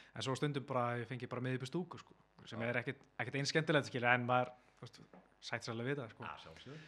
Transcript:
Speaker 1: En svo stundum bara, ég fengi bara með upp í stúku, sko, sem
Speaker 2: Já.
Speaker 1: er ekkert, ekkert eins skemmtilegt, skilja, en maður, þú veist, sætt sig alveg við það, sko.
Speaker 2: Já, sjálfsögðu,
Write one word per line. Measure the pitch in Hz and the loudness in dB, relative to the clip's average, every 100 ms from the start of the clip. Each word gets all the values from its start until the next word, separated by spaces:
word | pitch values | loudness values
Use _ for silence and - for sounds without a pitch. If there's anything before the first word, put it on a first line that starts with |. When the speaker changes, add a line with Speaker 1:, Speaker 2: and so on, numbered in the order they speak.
| - | -14
Speaker 1:
En | 117 | -6
svo | 127 131 | -2 0
stundum | 147 139 | 0 -2
bara, | 131 127 120 120 | 0 0 2 0
ég | 110 | -4
fengi | 127 117 | -6 -4
bara | 123 | -2
með | 131 127 | 0 -2
upp | 131 | -2
í | |
stúku, | 170 175 113 | -4 -4 -10
sko, | - - _ - - | -16 -20 _ -20 -10
sem | 113 | -2
Speaker 2:
Já. | 117 | 0
Speaker 1:
er | 123 | 0
ekkert, | 135 123 - - | 0 -6 -8 -6
ekkert | 120 139 | -2 0
eins | 139 | 2
skemmtilegt, | 160 160 151 110 | 4 6 4 4
skilja, | 123 120 | 4 6
en | 123 120 | 6 6
maður, | 123 123 - - _ | 4 4 -4 -20 _
þú | 120 | -18
veist, | - - - - _ | -18 -20 -20 -20 _
sætt | - 117 | -6 -4
sig | - | -4
alveg | 113 123 | -2 -2
við | 143 | -4
það, | 110 | -6
sko. | - | -10
Speaker 2:
Já, | 82 73 | -10 -10
sjálfsögðu, | 80 80 123 156 | -14 -16 -14 -14